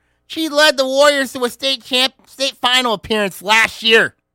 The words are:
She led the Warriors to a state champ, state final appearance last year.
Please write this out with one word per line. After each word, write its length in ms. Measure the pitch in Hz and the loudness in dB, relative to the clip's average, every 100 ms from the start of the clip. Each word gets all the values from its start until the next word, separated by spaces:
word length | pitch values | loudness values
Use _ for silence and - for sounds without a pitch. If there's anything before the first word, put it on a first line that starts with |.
| _ _ - | _ _ -14
She 240 | 320 320 | -8 -4
led 280 | 285 311 269 | 2 2 2
the 80 | 262 | 0
Warriors 460 | 269 294 285 262 | 2 2 2 -2
to 100 | 269 | -4
a 60 | 247 | -8
state 340 | - 269 269 | -4 -6 -6
champ, 300 | - 254 262 - _ | -4 -2 -2 -6 _
state 300 | - 269 - | -8 -8 -4
final 380 | 247 254 247 | -2 0 0
appearance 480 | 202 - 220 196 - | -4 -4 -2 -2 -4
last 420 | 180 220 214 - | 0 2 2 -2
year. 320 | 226 226 160 - _ | 2 4 2 -4 _